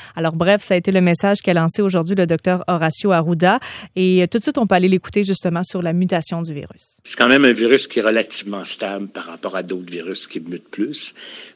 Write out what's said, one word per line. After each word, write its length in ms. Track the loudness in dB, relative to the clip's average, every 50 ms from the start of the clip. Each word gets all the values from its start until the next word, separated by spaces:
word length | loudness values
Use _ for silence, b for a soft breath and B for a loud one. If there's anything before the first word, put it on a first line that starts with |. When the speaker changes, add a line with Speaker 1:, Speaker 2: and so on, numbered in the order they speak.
| B B B
Speaker 1:
Alors, 180 | -4 -4 -2 -2
bref, 300 | 0 2 4 4 4 2
ça 100 | 2 0
a 20 |
été 160 | 0 2 2 2
le 80 | 4
message 400 | 4 4 4 2 2 2 0 0
qu'a 140 | 0 0 2
lancé 260 | 2 2 2 2 0 0
aujourd'hui 320 | 0 0 0 0 0 0
le 120 | 0 2
docteur 380 | 2 0 0 0 0 -2 -2 0
Horacio 460 | -2 -2 0 0 0 -2 0 0 2 2
Arruda. 480 | 2 2 0 0 2 4 4 4 2 0 B B B B B B
Et, 280 | 0 2 4 4 4 4
euh, 40 |
tout 120 | 2 0 -2
de 40 | -4
suite, 160 | -2 -2 0
on 80 | 0
peut 80 | 2 2
aller 140 | 4 4 4
l'écouter 340 | 2 0 0 -2 -2 -2 -2
justement 400 | 0 -2 -2 -2 -2 -2 -4 -4
sur 160 | -4 -6 -6
la 120 | -4 -2 0
mutation 500 | 0 0 0 0 -2 -4 -4 -6 -6 -6
du 100 | -8 -8
virus. 300 | -10 -12 -14 -16 -20 -20 -20 _ _ _
Speaker 2:
C'est 120 | -8 -2
quand 120 | 2 4 6
même 160 | 6 6 6
un 80 | 6 6
virus 340 | 4 4 4 4 2 2
qui 120 | 0 -2 -2
est 40 | 0
relativement 600 | 2 2 2 0 -2 -6 -12 -10 -8 -8 -8 -8
stable 440 | -10 -10 -8 -8 -6 -6 -8 -8 -10
par 160 | -12 -14 -14
rapport 320 | -14 -14 -10 -10 -8 -6
à 60 | -6 -6
d'autres 280 | -6 -8 -10 -10 -10
virus 360 | -12 -10 -10 -10 -10 -10 -10
qui 140 | -10 -10 -12
mutent 280 | -10 -10 -12 -12 -14 _
plus. 440 | -8 -6 -6 -4 -6 -8 -12 -12 -14 B B B B B B B B